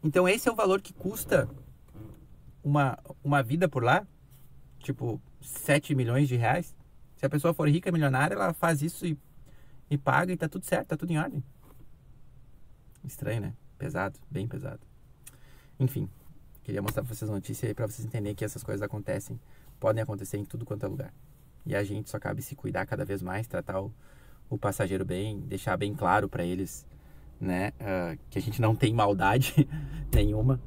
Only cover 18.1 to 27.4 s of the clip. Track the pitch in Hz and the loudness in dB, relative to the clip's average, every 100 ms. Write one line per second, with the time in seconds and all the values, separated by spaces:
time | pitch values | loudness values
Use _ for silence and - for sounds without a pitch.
18.1 | 113 104 104 107 - - 101 104 104 101 | -4 -4 -4 -6 -6 -8 -6 -4 -6 -6
19.1 | 95 - 117 - - - - 110 110 110 | -6 -6 -12 -14 -20 -20 -2 0 2 0
20.1 | 101 98 104 101 117 117 104 - - - | -4 -6 -6 -6 -8 -8 -6 -6 -6 -10
21.1 | - - - - - - 98 101 101 107 | -14 -20 -20 -20 -14 -4 -2 -2 -4 -6
22.1 | - - 101 - 139 95 92 92 104 - | -6 -6 -6 -8 -8 -4 -4 -2 -4 -2
23.1 | 98 90 95 117 90 - 95 101 - - | -4 -4 -4 -4 -4 -4 -4 -6 -10 -20
24.1 | - - - - 110 104 98 98 95 92 | -20 -20 -20 -8 -4 -2 0 0 0 -2
25.1 | 90 104 101 - 95 - 92 101 104 92 | -2 -4 -6 -8 -6 -2 0 -2 0 4
26.1 | 101 101 - 87 92 95 - - - - | 4 4 -2 -2 -2 -4 -8 -16 -20 -20
27.1 | - - - | -20 -20 -8